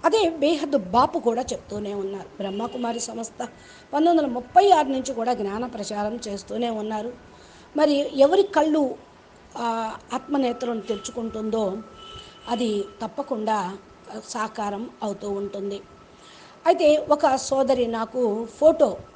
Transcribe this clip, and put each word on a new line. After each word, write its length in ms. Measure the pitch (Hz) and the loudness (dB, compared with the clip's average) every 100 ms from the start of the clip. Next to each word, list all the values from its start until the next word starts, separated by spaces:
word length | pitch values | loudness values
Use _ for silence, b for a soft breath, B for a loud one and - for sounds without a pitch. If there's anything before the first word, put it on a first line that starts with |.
| 330 | 4
అదే 240 | 440 359 | 4 2
బేహద్దు 480 | 330 285 320 285 277 | 2 0 2 0 -2
బాపు 420 | 180 220 294 339 | 2 2 2 2
కూడా 220 | 233 233 | 0 -2
చెప్తూనే 520 | 262 - - 208 208 | -4 -8 -8 -8 -6
ఉన్నారు. 340 | 202 196 196 - | -6 -6 -8 -12
బ్రహ్మకుమారి 720 | - 196 196 240 247 233 233 | -8 -8 -6 -8 -6 -6 -6
సంస్థ 340 | - 226 226 - | -8 -10 -12 -10
పంతొమ్మిది 720 | 240 - - - - 285 330 | -12 -12 -20 -20 -6 2 4
వందల 160 | 330 285 | 4 2
ముప్పై 460 | 247 240 359 403 | -4 4 6 8
ఆరు 160 | 339 277 | 4 4
నుంచి 260 | 262 262 | -2 -4
కూడా 200 | 233 226 | -4 -2
జ్ఞాన 320 | 247 202 208 247 | -2 -4 -4 -8
ప్రచారం 540 | 220 202 208 208 233 220 | -8 -8 -4 -4 -6 -8
చేస్తూనే 420 | 196 - 214 233 | -10 -8 -4 -4
ఉన్నారు. 440 | 220 214 214 226 247 - B B B B 294 | -4 -6 -6 -8 -12 -20 B B B B 2
మరి 420 | 302 285 285 269 | 4 4 0 4
ఎవరి 240 | 285 381 | 6 6
కళ్ళు, 520 | 392 311 311 302 269 - - - - - - - | 4 2 4 2 2 -2 -16 -20 -20 -20 -18 -6
ఆ, 380 | 233 226 220 220 - | -4 -4 -6 -8 -8
ఆత్మనేత్రం 680 | 254 - 277 254 240 240 233 | -8 -2 0 0 -2 -4 -6
తెరుచుకుంటుందో 960 | 196 208 - - 226 220 214 226 208 196 214 - B B B - - | -4 -6 -6 -8 -8 -6 -2 0 -2 -4 -12 -18 B B B -18 -6
అది 360 | 226 233 208 196 - | -2 0 0 -4 -8
తప్పకుండా 720 | 226 - 277 226 214 214 185 196 - - - 220 - | -10 -8 -6 -4 -2 -2 -2 -8 -16 -20 -16 -16 -10
సాకారం 600 | 240 220 220 208 202 240 - | -6 -6 -4 -6 -6 -10 -8
అవుతూ 260 | 214 196 202 | -8 -6 -6
ఉంటుంది. 520 | 196 202 202 202 202 - - - B B B B B 320 | -6 -6 -6 -8 -8 -12 -20 -20 B B B B B 2
అయితే 320 | 349 311 302 | 6 6 4
ఒక 380 | 302 294 302 262 | 4 2 4 2
సోదరి 520 | - 269 254 254 233 | 0 0 2 2 0
నాకు 580 | 226 226 254 240 208 226 | -2 -4 0 0 0 -6
ఫోటో 520 | - 302 330 262 180 - | 4 4 6 2 2 -8